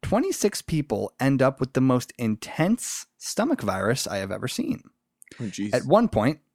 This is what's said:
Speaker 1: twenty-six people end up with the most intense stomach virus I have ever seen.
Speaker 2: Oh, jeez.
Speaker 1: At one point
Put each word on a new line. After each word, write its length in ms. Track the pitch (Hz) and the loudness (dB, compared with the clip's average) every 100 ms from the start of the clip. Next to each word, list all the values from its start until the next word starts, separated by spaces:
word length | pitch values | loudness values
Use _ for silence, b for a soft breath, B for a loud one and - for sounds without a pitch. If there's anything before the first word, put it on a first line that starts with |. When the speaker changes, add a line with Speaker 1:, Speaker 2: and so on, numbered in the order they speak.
Speaker 1:
twenty-six 600 | - 202 381 349 214 - | 0 0 0 0 0 -2
people 500 | - 160 143 104 101 _ | -4 -2 0 -2 -4 _
end 200 | 135 135 | 2 4
up 200 | 131 135 | 4 2
with 140 | 127 | -2
the 60 | - | 2
most 320 | 131 127 - - | 4 4 0 -4
intense 880 | 117 107 - - 165 233 - - - _ | -2 -2 -6 -2 0 0 -2 -10 -14 _
stomach 440 | - - 240 311 | -10 -2 0 0
virus 440 | 104 95 98 131 - | -2 0 0 0 -2
I 120 | 98 | -4
have 140 | 98 | -4
ever 160 | 92 123 | -6 -6
seen. 340 | - - - - _ _ _ - - | -4 -4 -6 -8 _ _ _ -20 -10
Speaker 2:
Oh, 40 | |
jeez. 280 | 110 - 101 | -10 -6 -2
Speaker 1:
At 140 | 127 123 | -2 4
one 220 | 196 240 | 4 4
point 320 | 117 107 156 _ | 2 0 -2 _